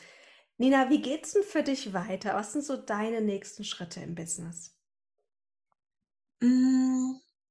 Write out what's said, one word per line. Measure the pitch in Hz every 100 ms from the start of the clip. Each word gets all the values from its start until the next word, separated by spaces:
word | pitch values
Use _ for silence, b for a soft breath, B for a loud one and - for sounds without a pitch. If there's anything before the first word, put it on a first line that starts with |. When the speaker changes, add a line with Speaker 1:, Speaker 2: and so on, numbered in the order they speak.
| B B B B B -
Speaker 1:
Nina, | 254 269 247
wie | 294
geht's | 233 302 -
denn | 415
für | 392 320
dich | 294 269 214
weiter? | 185 202 185 214 196
Was | 208
sind | 302 277
so | 262
deine | - 208 220 226
nächsten | 214 196 - -
Schritte | 208 - 175 -
im | 160 170
Business? | 165 - 170 170 - _ _ _ _ _ _ _ _ _ _ _ _ _ _ _ _ _
Speaker 2:
Mm, | 240 254 254 262 254 254 254 262 _ _ _